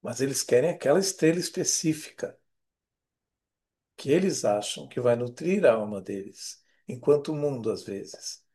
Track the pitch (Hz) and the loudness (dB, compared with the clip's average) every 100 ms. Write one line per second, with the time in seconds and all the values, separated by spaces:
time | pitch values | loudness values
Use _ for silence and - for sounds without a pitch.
0 | 101 117 139 135 - 123 165 - 131 165 | -8 -4 -2 -2 2 4 4 0 2 2
1 | 190 - 160 175 - - 156 - 160 156 | 2 2 2 2 -2 -2 -2 0 0 -2
2 | - - - - _ _ _ _ _ _ | -6 -10 -10 -10 _ _ _ _ _ _
3 | _ _ _ _ _ _ _ _ _ - | _ _ _ _ _ _ _ _ _ -10
4 | - 160 190 139 110 104 104 - - - | 2 4 4 0 0 0 -2 -10 -8 0
5 | 120 120 123 - 165 202 156 110 104 101 | 2 2 -2 -6 -2 4 6 4 0 -6
6 | 95 98 95 - - - _ _ - 117 | -6 -8 -8 -14 -16 -16 _ _ -14 -4
7 | - 147 143 151 147 131 110 95 - 101 | 2 2 2 -4 -2 -2 -4 -6 -8 -10
8 | 101 - - - _ | -12 -14 -14 -16 _